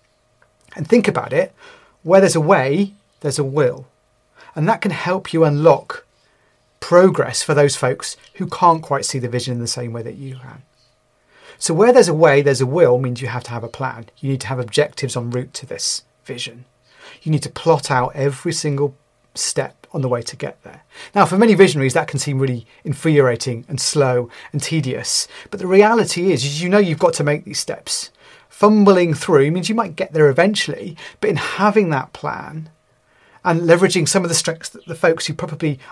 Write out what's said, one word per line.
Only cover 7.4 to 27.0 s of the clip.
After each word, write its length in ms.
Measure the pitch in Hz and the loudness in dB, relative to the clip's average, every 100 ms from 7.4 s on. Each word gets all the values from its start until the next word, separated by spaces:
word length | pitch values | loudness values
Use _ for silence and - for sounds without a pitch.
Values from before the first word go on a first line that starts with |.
for 120 | - | -2
those 200 | 147 147 | 2 2
folks 420 | - 127 123 - - _ | 0 -4 -4 -8 -14 _
who 120 | - 185 | -10 -8
can't 360 | - 175 165 | 0 2 2
quite 220 | 160 139 | -2 -6
see 140 | - 135 | -4 -6
the 100 | 120 | -4
vision 260 | 120 120 | -6 -6
in 60 | 120 | -6
the 60 | 120 | -6
same 260 | - 120 | -8 -10
way 100 | 117 | -10
that 120 | 117 | -12
you 220 | - 135 131 | -14 -16 -16
can. 260 | 127 - _ _ _ _ _ _ _ _ - - | -18 -20 _ _ _ _ _ _ _ _ -20 -10
So 160 | - | -4
where 180 | 160 233 | 2 6
there's 160 | 247 175 | 6 6
a 60 | |
way, 280 | 156 160 139 | 4 4 6
there's 180 | 143 127 | 4 0
a 60 | 131 | 0
will 320 | 156 143 127 | 4 4 4
means 240 | 131 120 | 0 -6
you 60 | 127 | -8
have 160 | 123 | -8
to 80 | - | -10
have 100 | 117 | -12
a 60 | 113 | -12
plan. 380 | - 131 113 107 _ | -10 -10 -10 -18 _
You 120 | 135 | -6
need 100 | 135 | -6
to 80 | - | -6
have 100 | 131 | -8
objectives 580 | 117 - 151 - 131 123 | -4 -2 -2 -4 -8 -6
en 140 | 120 | -6
route 240 | 123 135 | -8 -8
to 120 | - - | -14 -14
this 360 | - - - _ _ | -8 -8 -8 _ _
vision. 400 | - 120 117 117 - _ _ _ - - | -16 -12 -12 -14 -20 _ _ _ -20 -12
You 80 | 156 | -2
need 140 | 151 | -2
to 60 | - | -2
plot 380 | - 165 151 - | -6 0 0 2
out 280 | 131 127 151 | -2 -2 -2
every 360 | 139 131 175 | -4 -4 -6
single 440 | 160 151 139 143 139 _ _ _ | -4 -4 -2 -4 -6 _ _ _
step 520 | - - - 131 _ - | -10 -6 -4 -6 _ -12
on 80 | 156 | -6
the 80 | 131 | -4
way 140 | 120 | -4
to 120 | - | -6
get 260 | 127 143 - | -12 -12 -14
there. 180 | - - _ - - | -20 -20 _ -20 -6
Now, 100 | 202 | 2
for 140 | 185 190 | 2 4
many 160 | 233 | 4
visionaries, 380 | 185 190 143 135 | 6 6 4 0
that 160 | 160 156 | 0 -2
can 100 | 139 | -6
seem 220 | - 131 | -4 -2
really 260 | 135 120 - _ | -2 -4 -10 _
infuriating 840 | - 131 165 147 131 117 - 117 - | -10 -4 2 4 4 2 -6 -8 -8
and 120 | 135 | -6
slow 480 | - 151 135 123 120 - - | -4 0 0 0 -4 -12 -10
and 80 | 147 | -8
tedious. 680 | - 160 127 127 - - - - - | -4 -4 -2 -6 -6 -6 -6 -12 -14
But 80 | 190 | -10
the 80 | 185 | 2
reality 640 | 190 208 226 - 175 185 | 6 6 6 0 -2 0
is, 120 | 143 | 0
is 180 | 139 147 | -2 -4
you 60 | 175 | 0
know 100 | 202 | 2
you've 200 | 190 | 2
got 160 | 143 | 2